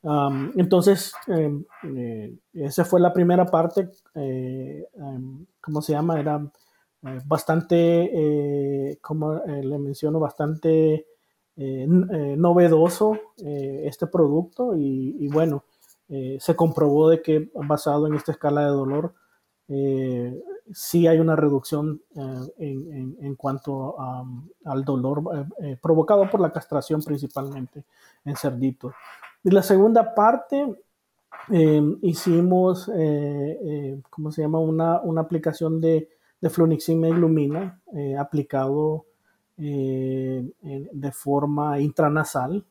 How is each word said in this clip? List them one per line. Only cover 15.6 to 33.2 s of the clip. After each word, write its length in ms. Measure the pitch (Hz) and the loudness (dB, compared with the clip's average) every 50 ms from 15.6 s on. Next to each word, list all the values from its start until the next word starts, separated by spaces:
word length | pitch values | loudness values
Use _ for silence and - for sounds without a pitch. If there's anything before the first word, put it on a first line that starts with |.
| _ _ _ _ _ _ _ _ _ _ | _ _ _ _ _ _ _ _ _ _
eh, 260 | 151 135 131 131 135 131 | -10 -8 -8 -8 -8 -6
se 160 | - - 160 | -2 -2 2
comprobó 540 | - 170 160 - 160 156 143 143 151 156 160 | 2 2 0 2 2 2 4 4 6 6 6
de 140 | 165 160 | 4 4
que 280 | 160 160 156 156 151 - _ | 2 0 0 0 0 -4 _
basado 520 | - 143 143 151 147 - 156 147 147 151 | -10 -2 -2 -2 -2 0 0 0 2 0
en 80 | 156 151 | 0 -2
esta 180 | 147 - - | -2 -4 -6
escala 340 | 151 - - 147 147 147 147 | -6 -2 -2 0 0 2 2
de 60 | 143 | 2
dolor, 420 | 143 139 135 135 139 151 165 170 _ _ _ _ _ _ _ _ _ _ _ - | 0 0 0 -2 -2 -2 -4 -6 _ _ _ _ _ _ _ _ _ _ _ -8
eh, 680 | 139 139 139 139 135 131 131 127 127 123 120 123 131 - - - 381 453 _ 220 | -4 -2 -2 0 -2 -2 -2 -2 -4 -4 -6 -6 -8 -12 -14 -14 -16 -16 _ -20
sí 360 | 190 - - - - 170 170 | -16 -14 -10 -2 2 4 6
hay 120 | 165 165 160 | 6 6 6
una 160 | 165 165 156 | 4 4 4
reducción, 680 | 156 156 147 143 135 - - 160 147 147 156 151 151 _ _ _ | 2 2 2 2 0 -2 -4 -4 -4 -2 -4 -6 -8 _ _ _
eh, 260 | 147 135 131 131 127 127 151 - - | -12 -12 -10 -10 -10 -12 -14 -12 -10
en, 340 | 160 143 135 135 147 170 | -10 -8 -8 -8 -10 -12
en, 240 | 151 135 127 131 151 254 | -12 -10 -10 -10 -12 -10
en 120 | 143 139 135 | -10 -10 -10
cuanto 640 | - - 139 135 131 - 147 139 135 131 143 - 151 | -6 -6 -6 -6 -6 -8 -8 -8 -6 -8 -8 -10 -10
a, 240 | 131 127 127 127 127 127 123 120 147 180 - _ _ | -10 -10 -10 -10 -12 -12 -14 -16 -16 -20 -20 _ _
al 180 | 156 135 135 131 | -6 -6 -4 -2
dolor, 380 | 139 139 127 123 135 147 147 156 180 170 | -2 -2 -2 -2 -2 -4 -4 -6 -6 -8
eh, 100 | 143 139 160 - 277 | -8 -8 -10 -12 -12
eh, 160 | 175 147 131 - | -10 -10 -12 -6
provocado 480 | - - 160 160 160 160 214 202 196 196 | 0 2 4 4 4 4 4 4 4 4
por 120 | 214 208 | 2 0
la 120 | 180 156 | 0 0
castración 500 | - 156 - _ 147 143 135 - 156 151 | -2 -6 -8 _ -6 -6 -2 -2 -2 -2
principalmente 840 | 151 160 147 135 143 135 - 139 135 139 143 135 131 - _ 147 - _ _ _ _ _ _ _ _ | -2 -4 -4 -6 -6 -8 -8 -8 -8 -8 -10 -10 -12 -12 _ -20 -20 _ _ _ _ _ _ _ _
en 100 | 143 139 | -10 -8
cerditos. 560 | - - 143 127 120 135 135 127 _ - 123 - - - - - - - - _ _ - | -4 -4 -4 -2 0 -2 -2 -2 _ -12 -14 -14 -14 -20 -20 -20 -20 -20 -20 _ _ 2
Y 60 | 190 | 6
la 120 | 185 196 | 6 6
segunda 520 | 190 - 196 190 202 226 226 226 226 226 - | 6 6 6 6 6 8 6 4 4 4 2
parte, 600 | 208 208 226 233 240 - - 285 277 285 262 190 - _ _ _ _ _ _ _ _ _ _ - - - - | 4 6 6 4 2 -2 -4 -2 -2 -2 -2 -6 -10 _ _ _ _ _ _ _ _ _ _ -20 -20 -4 2
eh, 440 | 214 170 160 156 151 151 147 151 - - | 4 6 6 6 6 6 4 2 0 0
hicimos, 880 | - 175 160 - - 185 165 170 175 180 185 185 185 185 180 185 - - | 0 0 0 0 2 2 4 4 4 4 4 4 4 2 2 0 -4 -4
eh, 720 | 226 180 160 151 151 147 | -2 0 0 2 0 0